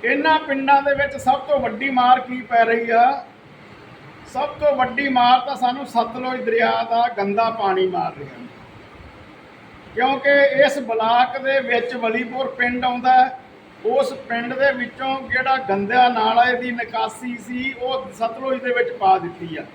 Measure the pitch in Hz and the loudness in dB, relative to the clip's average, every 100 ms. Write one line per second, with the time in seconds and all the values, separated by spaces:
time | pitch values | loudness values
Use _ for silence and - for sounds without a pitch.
0 | 233 285 311 311 311 269 269 277 277 277 | 0 0 2 2 0 -4 4 4 4 0
1 | 277 269 254 269 - 277 233 214 269 254 | -2 -2 0 0 2 0 0 -4 -2 2
2 | 247 254 247 254 - 233 226 233 226 226 | 4 4 2 -10 -2 2 4 2 2 4
3 | 247 277 - - - - - - - - | 4 2 -8 -20 -20 -20 -20 -20 -20 -20
4 | - - - 262 285 - 294 277 254 233 | -20 -20 -10 -6 -6 0 0 2 0 0
5 | 277 254 240 254 277 254 247 262 262 233 | 0 4 6 4 2 -2 -2 -2 -4 -2
6 | 233 247 254 254 214 233 226 226 226 233 | -2 -4 -6 -4 0 2 2 0 0 0
7 | 240 220 202 202 226 226 196 185 185 180 | 0 0 -2 0 0 0 -2 0 0 -2
8 | 165 139 143 - 247 - - - - - | -4 -8 -16 -16 -18 -20 -20 -20 -20 -20
9 | - - - - - - - - - 214 | -20 -20 -20 -20 -20 -20 -20 -20 -12 -2
10 | 254 277 277 285 277 269 277 285 226 226 | 0 0 2 4 4 4 2 2 -4 -2
11 | 220 240 247 269 262 277 233 233 233 247 | 2 4 2 0 -2 -2 0 -2 -2 -4
12 | 226 233 233 262 262 - 247 247 247 247 | -2 -2 -4 -6 -6 -2 -4 -2 -2 -2
13 | 254 254 254 254 - - - - 214 262 | 4 4 4 0 -18 -20 -20 -6 -2 0
14 | 269 262 - 233 247 262 277 254 247 - | 0 -4 -6 -6 -4 0 0 0 -6 -6
15 | 269 269 262 254 262 262 254 196 202 247 | -6 -4 -4 -2 0 0 0 -2 0 4
16 | 247 226 214 233 247 240 247 240 220 226 | 4 4 2 4 2 2 -4 -6 -6 -4
17 | 214 - 247 240 - 247 262 240 247 262 | -4 -6 -10 -10 -10 -8 -8 -6 -6 -6
18 | 262 - 226 226 269 262 254 247 240 - | -8 -6 -6 -4 -4 -4 -2 -2 -2 0
19 | 196 190 175 165 170 156 139 | 2 2 0 -10 -10 -10 -12